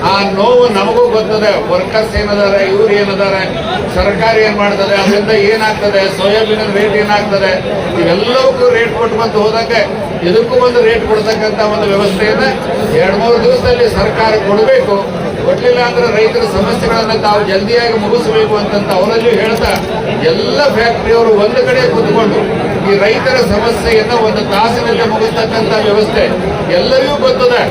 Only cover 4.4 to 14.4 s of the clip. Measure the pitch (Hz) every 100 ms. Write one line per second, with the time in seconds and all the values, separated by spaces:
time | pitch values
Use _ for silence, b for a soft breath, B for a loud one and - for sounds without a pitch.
4.4 | 214 202 202 196 196 196 190 202 208 214
5.4 | 202 220 214 214 202 202 190 - 196 208
6.4 | 214 214 214 196 208 202 202 208 202 196
7.4 | 190 - - 202 180 180 165 180 214 254
8.4 | 262 - 247 233 226 220 233 214 226 214
9.4 | 208 226 226 226 202 196 196 180 170 214
10.4 | 233 254 247 240 220 226 - 214 214 214
11.4 | 214 208 208 214 202 196 196 190 214 220
12.4 | 262 - - - 214 233 190 202 226 233
13.4 | 233 262 240 247 240 190 196 - 220 214